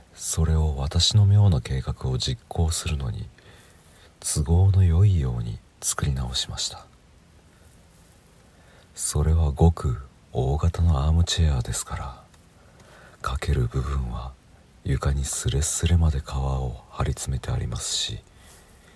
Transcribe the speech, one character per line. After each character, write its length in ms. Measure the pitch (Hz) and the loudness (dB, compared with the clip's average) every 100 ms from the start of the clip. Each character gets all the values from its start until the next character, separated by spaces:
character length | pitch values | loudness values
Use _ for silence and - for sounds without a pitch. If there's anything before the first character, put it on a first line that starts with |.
| - - | -16 -12
そ 300 | - - 80 | -6 0 2
れ 100 | 78 | 2
を 220 | 78 67 | 0 -2
私 400 | 69 85 - - | -2 0 4 6
の 80 | 101 | 6
妙 240 | 104 104 | 6 6
な 100 | 71 | 4
計 220 | - 65 | 0 -4
画 260 | - - - | -4 -6 -4
を 100 | 127 | -2
実 240 | - 123 - | -4 -6 -6
行 240 | - 80 | -2 -2
す 160 | - - | -2 -4
る 80 | 73 | -4
の 160 | 64 | -4
に 160 | - - - - - - _ _ - - - | -8 -12 -18 -20 -20 -20 _ _ -20 -20 -12
都 200 | - 82 | -6 -2
合 280 | 73 85 98 | 2 4 6
の 140 | 95 90 | 6 6
良 180 | 82 | 6
い 160 | 104 90 | 4 4
よ 200 | 65 60 | 0 -4
う 40 | |
に 160 | 57 55 - - | -6 -10 -14 -10
作 240 | - - 71 | -8 -4 -2
り 80 | |
直 200 | 65 62 64 | -2 -4 -6
し 140 | - | -6
ま 80 | 55 | -6
し 120 | - | -8
た。 160 | - - _ _ _ _ _ _ _ - - _ _ - _ _ _ _ _ _ - - - | -10 -20 _ _ _ _ _ _ _ -20 -20 _ _ -20 _ _ _ _ _ _ -20 -20 -10
そ 300 | - 78 73 | -4 0 2
れ 80 | |
は 180 | 82 76 | 4 2
ご 220 | 67 85 | 4 4
く 240 | - 67 60 67 _ _ | 4 -2 -6 -10 _ _
大 260 | - 65 73 | -4 -2 0
型 240 | 85 85 | -2 2
の 240 | 85 69 73 | 2 2 2
ア 40 | |
ー 20 | |
ム 140 | 82 85 | 2 2
チ 160 | - | 2
ェ 160 | 78 65 | 2 2
ア 40 | |
で 120 | 60 | -2
す 120 | - - | -6 -8
か 120 | - | -8
ら、 240 | - - - - _ _ - - - - - - | -10 -14 -20 -20 _ _ -20 -20 -20 -20 -20 -10
か 160 | - 65 | -6 -4
け 140 | - | -2
る 140 | 67 60 | 0 0
部 140 | 67 | -2
分 280 | 64 67 62 | -4 -4 -4
は 220 | 60 64 - _ - _ _ | -8 -10 -16 _ -20 _ _
床 300 | - 135 - | -4 -2 0
に 120 | 69 67 | -2 -2
ス 240 | - - | -4 -2
レ 100 | 67 | -2
ス 260 | 76 - 80 | -2 0 2
レ 80 | 85 | 4
ま 140 | 80 | 2
で 120 | 67 | 0
革 380 | - 67 67 65 | -4 -4 -2 -2
を 240 | 64 58 - | -4 -8 -12
張 160 | - 73 | -6 -4
り 60 | |
詰 180 | - - | -4 -4
め 80 | 65 | -4
て 120 | - | -4
あ 80 | 62 | -4
り 80 | - | -4
ま 100 | 58 | -6
す 180 | - - | -6 -6
し、 240 | - - - - - - - - - | -6 -8 -14 -20 -20 -20 -20 -20 -20